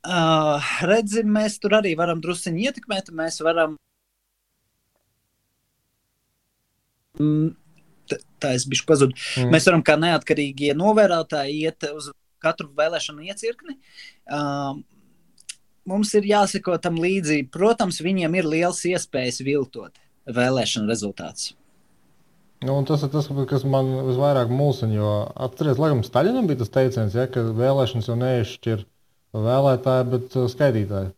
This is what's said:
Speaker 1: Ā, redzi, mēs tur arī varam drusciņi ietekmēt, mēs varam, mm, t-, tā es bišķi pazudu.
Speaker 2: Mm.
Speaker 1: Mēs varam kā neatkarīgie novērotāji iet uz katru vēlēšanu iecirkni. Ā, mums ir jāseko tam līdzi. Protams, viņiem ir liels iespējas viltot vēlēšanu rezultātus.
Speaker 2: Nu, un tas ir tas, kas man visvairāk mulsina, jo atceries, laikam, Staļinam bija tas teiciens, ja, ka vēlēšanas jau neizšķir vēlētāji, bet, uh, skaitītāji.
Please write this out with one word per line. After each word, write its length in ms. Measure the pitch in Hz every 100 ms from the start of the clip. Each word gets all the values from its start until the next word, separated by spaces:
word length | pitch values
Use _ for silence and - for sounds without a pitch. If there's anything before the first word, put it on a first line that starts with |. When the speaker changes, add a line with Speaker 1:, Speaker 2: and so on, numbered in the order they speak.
Speaker 1:
Ā, 180 | 175 180 160 160 151 147 - -
redzi, 400 | 175 220 208 214
mēs 320 | 214 208 214 -
tur 200 | 202 214
arī 160 | 202 160
varam 240 | 170 165
drusciņi 460 | 160 175 180 170 254
ietekmēt, 400 | 277 - 196 190
mēs 300 | 165 165 -
varam, 320 | 160 165 156 151 _ _ _ _ _ _ _ _ _ _ _ _ _ _ _ _ _ _ _ _ _ _ _ _ _ _ _ _ _ _ _ _ _
mm, 320 | - 151 151 160 - _ _ _ _ -
t-, 100 | - - _
tā 160 | 139
es 140 | 127 131
bišķi 160 | 131
pazudu. 320 | - 151 135 - -
Speaker 2:
Mm. 220 | - 123
Speaker 1:
Mēs 100 | 160
varam 160 | 185 170
kā 120 | - 151
neatkarīgie 760 | 170 160 - - 143 135 143 143
novērotāji 800 | 202 214 196 170 160 151 139 151
iet 300 | 156 - 147
uz 220 | 151 143 - _ _
katru 280 | 160 160 156 139
vēlēšanu 480 | 160 165 - 147
iecirkni. 540 | 170 202 226 240 330 269 _ - - _ -
Ā, 460 | 147 143 139 139 139 - _ _ _ _ _ - - _ _ 185
mums 260 | 196 208
ir 120 | 214
jāseko 520 | 202 208 196 196 185 170
tam 160 | 175 165
līdzi. 460 | 175 196 151 151 131
Protams, 500 | 160 208 233 196 165
viņiem 380 | 165 190 165 180
ir 100 | 160
liels 320 | 160 175 180
iespējas 560 | 175 180 - 139 127 120
viltot 560 | 135 143 127 113 92 _ _ _ -
vēlēšanu 640 | 120 123 131 110 113 107
rezultātus. 640 | 113 101 98 80 - - _ _ _ _ _ _ _ _ _ _ _
Speaker 2:
Nu, 180 | 131 139
un 60 | 135
tas 160 | 147
ir 80 | 143
tas, 140 | 151 147 139 127
kas 160 | 139 135
man 240 | 135 131 131 131
visvairāk 420 | 127 143 135 117
mulsina, 460 | 127 143 131 110
jo 140 | 107 104 104 101
atceries, 420 | - 127 - 156 131
laikam, 240 | 156 131
Staļinam 420 | 107 123 180 254 196
bija 140 | 131
tas 80 | 113
teiciens, 400 | 135 131 120 110
ja, 140 | 113 127
ka 140 | 123 113
vēlēšanas 540 | 110 127 139 127 117 107
jau 60 | 117
neizšķir 680 | 127 123 107 - 117 110 98 _ _ _ _
vēlētāji, 760 | 110 110 131 139 127 131 127 123
bet, 280 | 127 123 131
uh, 80 | 123
skaitītāji. 640 | - 143 113 98 98 95